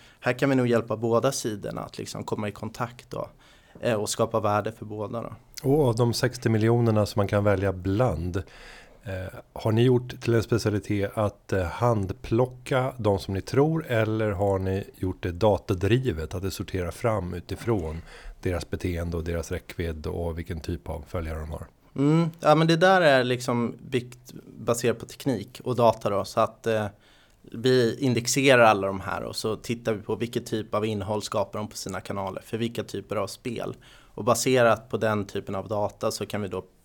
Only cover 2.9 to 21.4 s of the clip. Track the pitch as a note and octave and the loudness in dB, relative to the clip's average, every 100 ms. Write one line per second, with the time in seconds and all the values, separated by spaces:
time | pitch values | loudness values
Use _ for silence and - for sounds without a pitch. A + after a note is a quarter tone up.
2.9 | - - - - - - - _ - A#2+ | -10 -14 -10 -10 -14 -20 -20 _ -6 -2
3.9 | A2 G#2 - A2+ A2+ G#2 G#2 G#2+ A2 G#2+ | 0 -2 -2 0 0 0 0 -2 -8 -12
4.9 | G#2+ G#2+ A2+ - - - - C3 C#3+ C3+ | -10 -8 -8 -10 -14 -18 -6 0 2 4
5.9 | A2+ A#2+ A#2 B2 - A#2 A2 A2+ A#2+ A#2 | 4 2 2 0 0 0 4 4 4 4
6.9 | G#2+ G2+ - G2 G#2 G#2 F#2+ G2 F#2 F2+ | 4 2 0 0 2 2 2 0 -2 0
7.9 | G2 B2+ D#2+ F2 F#2 F2+ - - - - | 2 2 0 -4 -4 -6 -12 -20 -20 -20
8.9 | - - F#2+ F#2 - - - A2+ A2 B2 | -18 -10 -8 -10 -12 -16 -6 0 4 6
9.9 | B2 B2 - - A#2 - A#2 G#2+ G2+ - | 4 0 -4 0 0 2 0 2 0 -2
10.9 | G#2 G2 - G#2 - - F#2+ F2 - A#2+ | -2 -2 -2 -2 -4 -4 -2 -2 0 2
11.9 | A2 F#2 - - A2+ B2+ - - C3+ C3 | 2 -2 -6 -2 0 0 -2 -2 0 0
12.9 | - G#2+ G2 - G2 - A#2+ D3 D#3+ - | 0 2 2 0 -4 -2 2 2 0 0
13.9 | A#2 A2 A2 A2 F#2 G2+ F#2+ F#2+ F#2+ - | 0 2 0 0 0 2 2 0 -2 -4
14.9 | - F#2 - F2+ F2 A2 F#2+ - F#2 F#2+ | -4 -4 -4 -6 2 4 4 2 0 2
15.9 | A#2+ B2+ D#2+ D#2 F#2 F#2+ - - F#2+ E2+ | 2 2 -4 -6 -6 -6 -6 -6 -4 -4
16.9 | - A#2 A2 F2+ F2+ - F#2+ - A2 D#2 | -2 -2 0 -2 -8 -8 -6 -2 -2 -2
17.9 | E2 - - - - - E2+ D#2 F2+ F#2 | -8 -12 -16 -18 -8 -4 -4 -4 -4 -4
18.9 | E2+ E2+ E2+ E2 E2+ D#2+ - - - E2+ | -2 -2 -4 -4 -4 -4 -8 -8 -6 -6
19.9 | D#2 D#2+ F2 E2+ E2 E2+ E2+ - F2 - | -6 -6 -6 -4 -6 -8 -8 -6 -8 -8
20.9 | E2 D#2 F#2 D#2+ D#2+ | -12 -8 -6 -6 -6